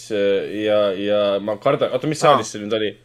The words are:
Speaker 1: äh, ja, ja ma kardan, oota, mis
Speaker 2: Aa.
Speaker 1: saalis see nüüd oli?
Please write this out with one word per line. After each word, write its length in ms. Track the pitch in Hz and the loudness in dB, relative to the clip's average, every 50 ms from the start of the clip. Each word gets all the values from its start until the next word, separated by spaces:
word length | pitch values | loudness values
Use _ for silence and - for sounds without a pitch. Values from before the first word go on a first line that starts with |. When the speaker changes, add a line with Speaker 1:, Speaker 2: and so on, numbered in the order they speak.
| - - | -10 -6
Speaker 1:
äh, 400 | 113 101 101 101 98 98 76 71 92 | -2 0 2 2 2 0 0 -4 -4
ja, 220 | 107 107 107 104 104 104 101 95 | -4 0 2 2 2 2 2 0
ja 280 | 95 101 101 104 104 101 101 98 | -2 -2 0 0 2 2 2 2
ma 180 | 101 98 107 107 101 | 0 -2 -4 -6 -2
kardan, 340 | - 139 143 131 127 - - | 0 0 0 2 0 0 -2
oota, 160 | 127 - 156 | -2 -2 -4
mis 100 | 151 - - | -4 2 4
Speaker 2:
Aa. 80 | 151 143 | 4 4
Speaker 1:
saalis 180 | 123 104 - | 4 2 -4
see 120 | - 107 104 | -10 -10 -6
nüüd 100 | 104 113 | -4 -4
oli? 140 | 110 107 101 - - _ | -2 -2 -4 -6 -8 _